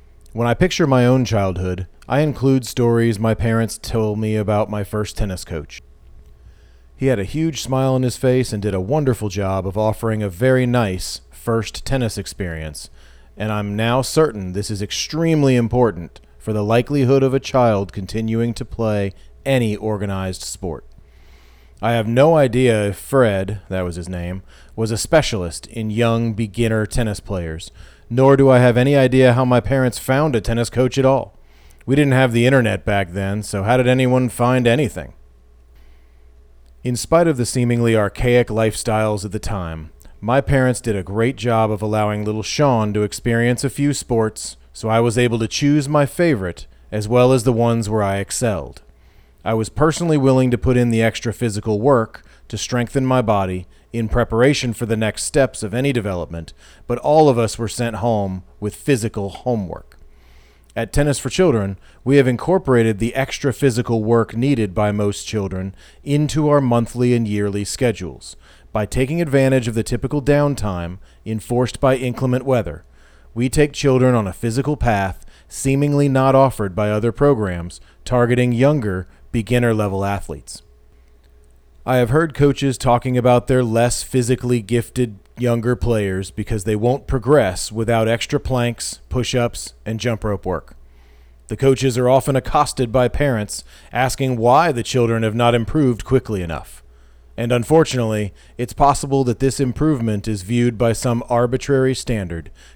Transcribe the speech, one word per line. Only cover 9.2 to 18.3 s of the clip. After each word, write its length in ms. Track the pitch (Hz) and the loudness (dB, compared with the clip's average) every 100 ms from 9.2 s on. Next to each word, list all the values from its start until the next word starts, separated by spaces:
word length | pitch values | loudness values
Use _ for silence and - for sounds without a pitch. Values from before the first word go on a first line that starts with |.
| 104 | -4
job 380 | 95 98 95 92 | -4 -2 -2 -4
of 100 | 98 | -2
offering 460 | 107 104 113 107 | -2 -2 -4 -2
a 60 | 101 | -4
very 360 | 87 127 127 123 | 0 2 2 2
nice 560 | 123 107 92 - - - | 0 0 -2 -8 -12 -16
first 560 | - - 113 107 - - | -10 -4 -2 -4 -8 -4
tennis 320 | 135 117 - | -2 -2 -6
experience, 720 | 95 - 92 80 78 76 - - - - - - | -10 -8 -8 -8 -10 -12 -18 -20 -20 -20 -20 -8
and 140 | 107 | -4
I'm 240 | 107 104 101 | -4 -4 -2
now 260 | 113 127 | 0 0
certain 520 | 135 - 156 107 92 | 0 2 0 0 -8
this 180 | 92 101 | -6 -6
is 100 | 104 | -6
extremely 720 | 104 - - 151 165 156 139 127 | -6 -6 -6 -2 0 2 4 2
important 640 | 113 123 120 85 82 - - - | 2 2 0 -2 -12 -18 -20 -14
for 140 | - | -6
the 100 | 104 | -2
likelihood 580 | 104 117 123 143 127 135 | 0 0 0 0 2 4
of 140 | 135 131 | 2 0
a 40 | |
child 540 | - 135 120 101 98 | -2 2 2 2 -2
continuing 580 | - 95 113 113 | -8 -8 -6 -2